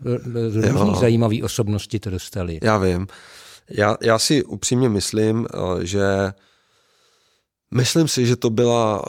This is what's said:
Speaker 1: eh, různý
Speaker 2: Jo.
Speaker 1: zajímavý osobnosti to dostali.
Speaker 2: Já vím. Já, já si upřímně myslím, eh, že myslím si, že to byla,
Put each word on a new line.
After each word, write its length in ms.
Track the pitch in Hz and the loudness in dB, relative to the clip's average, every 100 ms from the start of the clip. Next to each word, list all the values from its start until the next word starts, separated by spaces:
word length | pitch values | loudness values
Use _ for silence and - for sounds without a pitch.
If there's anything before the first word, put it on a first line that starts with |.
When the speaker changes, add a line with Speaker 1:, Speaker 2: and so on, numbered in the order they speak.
| 123 | -6
Speaker 1:
eh, 680 | 123 123 117 113 107 107 | -4 -4 -4 -2 0 2
různý 180 | 139 202 | 2 2
Speaker 2:
Jo. 40 | - | 2
Speaker 1:
zajímavý 440 | 123 117 117 107 | 2 4 2 0
osobnosti 560 | - - 104 104 - 107 | -2 -4 -2 -4 -6 -8
to 100 | 104 | -6
dostali. 500 | 92 - 101 87 80 | -8 -8 -8 -6 -2
Speaker 2:
Já 140 | 113 107 | 0 2
vím. 300 | 95 90 98 - - - - - - | 2 0 -4 -12 -20 -20 -20 -20 -8
Já, 280 | - 104 110 | 0 0 2
já 180 | 117 110 | 2 2
si 240 | - 147 | 2 0
upřímně 460 | - 104 - 123 127 | 0 -6 -2 2 2
myslím, 580 | 101 - 107 110 110 117 | 0 0 0 0 0 -4
eh, 320 | - 92 90 87 | -4 -4 -4 -2
že 480 | 98 98 98 98 101 _ _ _ _ _ _ _ _ _ _ _ _ _ | -2 0 0 -2 -4 _ _ _ _ _ _ _ _ _ _ _ _ _
myslím 340 | 120 123 165 160 | -2 0 2 2
si, 180 | - 120 | 2 0
že 100 | 120 | 2
to 140 | 120 | 0
byla, 540 | 110 120 120 110 104 | 2 2 2 2 -2